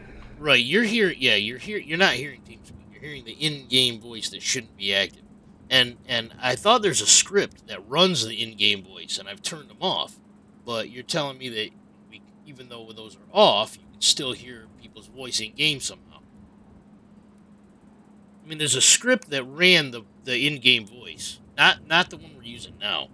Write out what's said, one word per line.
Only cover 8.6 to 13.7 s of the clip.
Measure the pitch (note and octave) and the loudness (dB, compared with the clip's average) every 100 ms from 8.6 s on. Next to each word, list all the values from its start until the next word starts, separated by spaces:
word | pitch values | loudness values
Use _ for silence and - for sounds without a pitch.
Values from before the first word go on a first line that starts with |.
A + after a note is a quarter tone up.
| G#2 G2+ | 0 0
voice, | F#2 F#2 F2 - | -6 -16 -10 -10
and | G2 | -10
I've | G2+ | -12
turned | - D#3+ C#3 | -10 -12 -16
them | G#2 | -6
off. | F#3 - - - - - _ - A#2+ | -4 -4 -6 -12 -20 -20 _ -16 -8
But | A2+ G#2 | -8 -8
you're | B2 | -10
telling | B2 E3 C#3 C3 | -6 -4 -6 -8
me | B2+ | -10
that | A2 G#2+ - - _ - | -8 -8 -12 -20 _ -20
we, | G#2+ _ _ - | -20 _ _ -20
even | C3 B2 | -20 -18
though | A#2 A2 A2 | -18 -18 -18
those | A2 - | -18 -20
are | - | -2
off, | F#3 F#3+ G#2 A2+ | 4 6 6 0